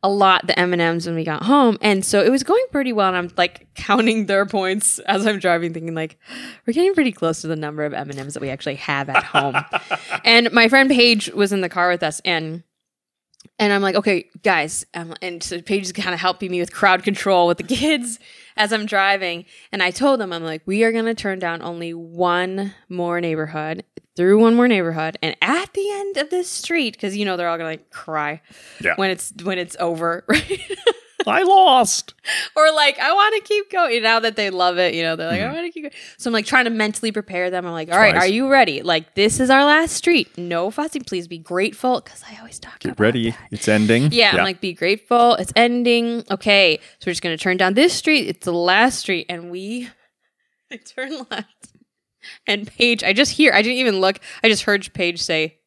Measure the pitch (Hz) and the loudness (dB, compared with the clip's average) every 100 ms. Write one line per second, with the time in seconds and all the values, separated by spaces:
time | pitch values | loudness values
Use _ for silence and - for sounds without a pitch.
0 | 196 202 196 185 175 - 180 175 170 170 | 0 2 4 2 0 0 0 2 0 0
1 | 170 165 160 151 190 285 254 208 214 196 | -4 -4 -4 -4 2 4 4 2 0 0
2 | 190 208 208 262 262 427 523 285 254 214 | 0 2 2 2 2 0 0 -2 -2 0
3 | 190 185 175 180 180 - _ - - 202 | 0 0 -4 -2 -2 -2 _ -16 0 2
4 | 226 226 196 196 202 202 185 196 - - | 4 0 0 0 0 -2 -2 -2 -2 -2
5 | - 196 220 202 185 170 170 165 165 165 | -2 0 0 0 0 0 -2 -6 -8 -6
6 | 160 _ - 254 - - - 240 370 370 | -8 _ -20 -18 -18 -10 -4 0 2 2
7 | 262 - 165 156 160 156 151 151 147 - | 0 0 -2 -2 -6 -6 -6 -6 -6 -6
8 | 143 139 135 139 135 131 - 139 - 139 | -8 -10 -10 -8 -8 -8 -8 -8 -4 -4
9 | 139 131 - - 139 131 151 - - 160 | 0 0 2 2 2 2 -4 -8 -6 -8
10 | - - - 233 240 233 226 269 269 262 | -6 -2 4 4 4 4 6 6 4 4
11 | 240 226 - - 202 196 180 185 175 175 | 4 4 0 -2 0 0 -4 0 0 0
12 | 165 151 - 170 160 165 _ _ _ _ | -2 -4 -4 -4 -4 -12 _ _ _ _
13 | _ _ _ _ - _ 214 202 196 190 | _ _ _ _ -20 _ 0 2 2 0
14 | 208 180 - - 214 175 156 - - 175 | 0 0 -2 -4 0 0 -2 -8 -10 -14
15 | 165 165 180 175 - 175 170 202 185 185 | -14 -12 -12 -10 -10 -10 -4 -4 -4 -8
16 | 190 170 185 - 190 180 175 - 202 185 | -6 -4 -4 -4 -6 -4 -6 0 2 2
17 | 202 196 202 185 175 170 - 240 294 294 | 0 -2 2 4 4 2 -2 -2 0 -2
18 | 240 226 _ - - - 208 220 214 202 | -4 -12 _ -20 -20 -4 -2 -2 -2 0
19 | 196 196 185 170 175 - _ 202 185 180 | 0 0 -2 -8 -12 -20 _ -2 -2 0
20 | 277 262 196 170 165 160 - 202 226 226 | 0 0 -2 -6 -8 -8 -4 0 0 0
21 | 226 226 208 190 180 165 170 170 170 170 | -4 -4 -6 -4 -6 -6 -10 -10 -10 -12
22 | 165 170 180 175 185 190 196 196 _ 180 | -14 -2 0 0 -2 -4 -6 -10 _ -6
23 | 175 175 170 160 156 156 156 170 - - | -4 -2 -4 -4 -6 -6 -8 -10 -14 -20
24 | _ - 180 208 226 233 247 208 170 160 | _ 0 4 6 6 6 4 4 0 -4
25 | 160 - 160 - 185 311 392 - 392 403 | -6 -6 -8 -2 0 0 -2 -6 -6 -6
26 | 403 381 302 359 359 - - 339 247 208 | -6 -6 -4 -4 -4 -8 -4 -2 -2 -4
27 | 202 202 202 180 175 165 165 160 _ - | -8 -4 -4 -2 -2 -4 -6 -10 _ -20
28 | - 156 147 160 _ - - - 170 170 | -8 -4 -4 -8 _ -20 -20 -4 -2 0
29 | 190 180 - - 175 190 180 - 175 165 | -2 -2 -8 -8 -6 -6 -8 -4 -4 -2
30 | 170 170 - 302 - 381 - 381 392 - | -4 -4 0 -2 0 -10 -8 -2 -2 -2
31 | _ _ - - 370 381 381 262 226 - | _ _ 0 2 6 6 8 6 4 -2
32 | - _ - - - - 311 311 285 277 | -6 _ -8 -6 -4 2 2 4 0 2
33 | 269 381 415 440 392 415 403 392 330 233 | 0 2 2 0 -2 -2 -2 -2 0 2
34 | 220 226 226 214 208 185 180 175 180 165 | 2 2 0 -2 -4 0 0 2 0 0
35 | 165 165 165 175 220 311 349 330 302 - | -2 -4 -4 -4 -4 -6 -10 -10 -16 -16
36 | - - 247 226 214 - 247 226 214 214 | -20 -10 -4 -4 0 0 2 0 -4 -2
37 | 226 214 202 180 180 180 175 165 160 175 | -4 -6 -6 -4 -4 -4 -6 -8 -2 4
38 | 214 165 185 214 269 269 214 139 175 160 | 4 4 2 2 4 4 4 0 -2 -2
39 | 160 - 208 220 254 269 285 302 330 - | -2 0 0 2 4 4 6 4 2 -2
40 | - 339 330 - 175 170 185 220 302 294 | 2 2 0 -8 -6 -4 -4 -4 -6 -8
41 | 247 185 170 170 160 175 190 208 254 254 | -8 -8 -8 -16 -6 -2 -2 -2 -2 -2
42 | - - - - - - - - - - | -4 -20 -20 -20 -20 -20 -20 -10 -10 0
43 | 104 120 113 117 - - - 107 107 117 | 2 2 -2 -4 -12 -6 2 2 4 4
44 | 147 233 214 - 190 180 190 170 175 214 | 4 4 4 4 0 -2 -8 -4 -2 -2
45 | _ 240 240 240 185 - 240 240 240 233 | _ 4 4 4 0 2 2 2 2 2
46 | 233 233 - 190 220 202 185 151 - _ | 0 -6 -6 -4 2 4 4 2 -6 _
47 | - 170 175 160 190 185 185 202 349 - | -8 -6 -6 -4 -2 2 2 4 4 2
48 | - 302 220 170 - 175 175 190 247 - | 0 0 0 -6 -4 -2 2 4 2 0
49 | - 180 - 175 175 175 196 240 240 _ | -4 -6 -6 -12 -12 -12 -10 -10 -12 _
50 | _ _ _ _ _ _ _ 240 - - | _ _ _ _ _ _ _ -20 -18 -12
51 | 269 302 254 220 208 _ - _ _ _ | -10 -10 -10 -12 -12 _ -20 _ _ _
52 | _ _ - - - 208 107 - 240 233 | _ _ -20 -16 -6 -6 -6 0 0 2
53 | - 196 269 - 302 - 214 254 254 190 | 0 0 0 4 4 4 2 0 0 2
54 | 190 196 - - 226 208 - 202 190 - | 0 -2 -12 -2 0 2 0 -2 -2 -6
55 | 175 170 - 160 156 _ | -4 -4 -4 -2 -4 _